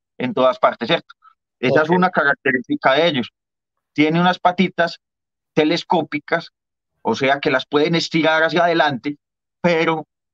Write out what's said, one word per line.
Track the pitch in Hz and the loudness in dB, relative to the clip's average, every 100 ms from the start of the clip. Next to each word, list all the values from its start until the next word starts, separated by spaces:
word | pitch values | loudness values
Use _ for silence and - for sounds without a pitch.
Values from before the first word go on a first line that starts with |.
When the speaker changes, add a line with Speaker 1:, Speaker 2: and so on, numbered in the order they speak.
| _ _ | _ _
Speaker 1:
en | 127 | -6
todas | 127 127 123 | 0 0 2
partes, | 131 - 113 | -2 -2 -4
¿cierto? | 165 - - _ _ _ _ | -4 -4 -20 _ _ _ _
Esa | 127 143 | 0 0
Speaker 2:
Ok. | |
Speaker 1:
es | 156 | 2
una | 180 180 | 2 2
característica | 170 143 139 139 127 120 147 135 | 0 -2 -2 -2 -4 -6 -2 0
de | 139 170 | 2 2
ellos. | 127 110 _ _ _ _ _ _ | 0 -6 _ _ _ _ _ _
Tiene | - 151 170 | 0 0 2
unas | 180 180 | 0 2
patitas | 185 180 180 - 170 - _ _ _ _ _ | 0 0 -2 0 -4 -4 _ _ _ _ _
telescópicas, | - 151 170 - 180 147 147 - 165 - _ _ _ _ _ | 0 0 0 0 -2 -2 -8 -4 -6 -6 _ _ _ _ _
o | 110 | -4
sea | 110 135 139 | -2 0 0
que | 147 | 0
las | 131 - | -2 -2
pueden | 147 160 | 0 0
estirar | 170 160 170 156 160 | 0 -2 0 0 2
hacia | 160 175 | 0 0
adelante, | 175 165 151 123 147 147 _ _ _ _ | 0 2 0 -2 -8 -10 _ _ _ _
pero | 175 165 165 160 - _ _ | 0 2 0 -2 -6 _ _